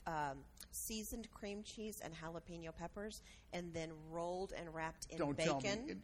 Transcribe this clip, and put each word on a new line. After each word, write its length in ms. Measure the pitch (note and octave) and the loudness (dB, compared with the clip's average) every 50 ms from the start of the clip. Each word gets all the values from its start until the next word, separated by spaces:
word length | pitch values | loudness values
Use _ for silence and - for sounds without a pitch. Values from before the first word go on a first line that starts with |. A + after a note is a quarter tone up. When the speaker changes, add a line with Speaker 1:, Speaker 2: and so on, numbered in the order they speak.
| - | -2
Speaker 1:
um, 320 | E3+ E3 D3+ D3 C#3+ C3+ C#3 C3+ - - - - - | 2 4 4 4 4 2 -2 -6 -12 -14 -14 -12 -6
seasoned 580 | - - - - A3+ A3 G#3+ G#3+ A#3+ A#3 A3 A3 | -4 -4 -2 0 0 0 0 0 -2 -4 -4 -6
cream 320 | - - - G3+ G3+ G#3 | -8 -6 -4 -4 -2 -4
cheese 380 | G#3+ - - A#3 G#3+ A3 G3+ - | -4 -6 -6 -4 -4 -4 -2 -4
and 120 | - D#3 E3 | -4 -6 -4
jalapeno 600 | D#3+ D#3+ E3 E3+ E3+ E3 - F3 E3+ E3 E3 D#3+ | -4 -4 -4 -4 -4 -6 -6 -6 -6 -6 -6 -4
peppers, 460 | - E3+ E3+ - G#3 G3+ A3 G#3 - - - - - - - | -4 -4 -4 -2 -4 -4 -4 -6 -8 -12 -14 -16 -18 -10 -4
and 200 | - F3+ F3 F3 E3 | -4 -2 -2 -2 0
then 160 | E3 D#3+ D#3+ D#3+ D#3 D#3 D#3+ | 0 0 -2 -4 -6 -6 -2
rolled 420 | D#3+ E3+ E3+ F3 F3+ F3+ G3 F#3+ - | 0 2 2 2 2 2 0 0 -2
and 180 | - E3+ E3 D#3 | -4 -4 -2 0
wrapped 320 | D#3+ D#3+ D#3+ E3 - - - | 0 0 0 -2 -4 -6 -4
in 80 | - E3+ | 2 4
Speaker 2:
Don't 180 | D#3+ C#3+ C#3 | 4 4 6
Speaker 1:
bacon, 240 | - D#3+ E3 D3 C#3 | 6 8 8 8 6
Speaker 2:
tell 160 | B2+ G3+ G3+ A3 B3+ | 6 4 4 2 2
me, 60 | D#4 | -2
in 100 | - F#3+ | -4 -4